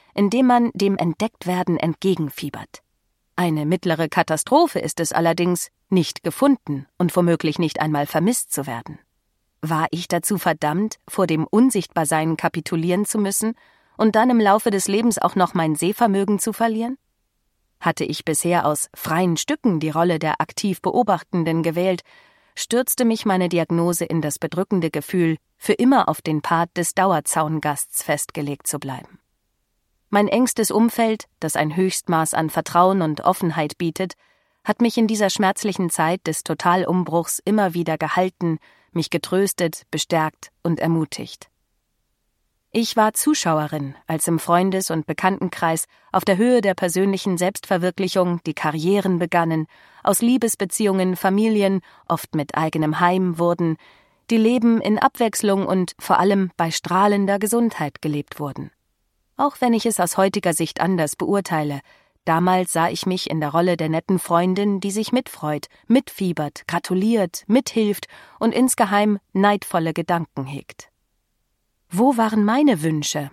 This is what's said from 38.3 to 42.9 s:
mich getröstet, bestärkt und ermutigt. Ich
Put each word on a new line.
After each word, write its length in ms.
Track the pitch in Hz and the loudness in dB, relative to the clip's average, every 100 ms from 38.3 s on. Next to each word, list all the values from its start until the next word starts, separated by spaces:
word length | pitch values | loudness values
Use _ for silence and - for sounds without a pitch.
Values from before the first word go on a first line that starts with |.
| - 170 156 _ _ _ | 0 -2 -2 _ _ _
mich 180 | 170 - | -6 -2
getröstet, 720 | 170 - 185 196 - 165 - - | -4 -2 0 0 0 -4 -4 -10
bestärkt 640 | 156 - 165 156 _ - _ | -8 -2 0 0 _ -20 _
und 180 | 170 160 | -4 -2
ermutigt. 720 | 160 165 151 - 120 - - _ _ _ _ _ _ _ _ _ _ _ _ 226 | 0 0 -2 -8 -14 -16 -20 _ _ _ _ _ _ _ _ _ _ _ _ -4
Ich 200 | 226 | 0